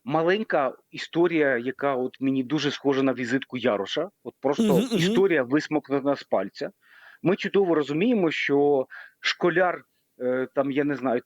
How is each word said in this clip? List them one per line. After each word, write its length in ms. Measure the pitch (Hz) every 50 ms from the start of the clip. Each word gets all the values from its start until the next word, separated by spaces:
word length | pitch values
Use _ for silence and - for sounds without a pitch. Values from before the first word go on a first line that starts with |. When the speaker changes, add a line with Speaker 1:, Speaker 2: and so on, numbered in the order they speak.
| -
Speaker 1:
маленька 720 | 120 147 160 165 175 190 214 220 - - 156 135 127 127 - _ _
історія, 680 | - 147 - - - 165 175 175 170 156 147 135 127 117
яка 360 | 117 131 127 - 143 143 135
от 260 | 123 127 127 - -
мені 240 | 135 135 135 135 127
дуже 260 | 120 151 151 139 143
схожа 320 | - - - 139 135 135
на 100 | 135 135
візитку 440 | 127 120 127 113 127 135 - - 127
Яроша. 540 | 127 110 127 104 98 95 - - - 165 202 - _ -
От 100 | - - _
просто 220 | - 139 147 -
Speaker 2:
Мгм, 220 | 226 208 - 185 247
мгм. 120 | 247 233 180
Speaker 1:
історія, 440 | 165 190 226 185 196 190 170 139
висмоктана 760 | 123 120 139 151 - - 151 147 - - 139 139 131 143 139
з 60 | -
пальця. 480 | - - 117 98 98 98 - - 143 202 - _ _ _ - - - - - -
Ми 140 | - 160 202
чудово 380 | - - 180 - 196 196 175 165
розуміємо, 560 | 156 143 131 147 156 202 254 247 208 170 156
що 560 | 131 - - - 139 143 143 143 143 135 131 - - - - - _ _
школяр, 640 | - - - - - 175 160 180 185 175 160 143 - _ _ _ _ _ _ -
е, 280 | 127 127 127 131 131 - -
там, 160 | 143 135 143
я 140 | 127 143 143
не 100 | 147 143
знаю, 260 | 120 123 131 117 123 -